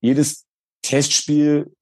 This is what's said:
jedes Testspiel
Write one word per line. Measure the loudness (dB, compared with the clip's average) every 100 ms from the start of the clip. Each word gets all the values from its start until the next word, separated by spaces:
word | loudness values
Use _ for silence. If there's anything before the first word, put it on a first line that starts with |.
jedes | 0 2 0 -4 _ _ _ _
Testspiel | -4 -2 0 -2 0 0 2 0 -2 -6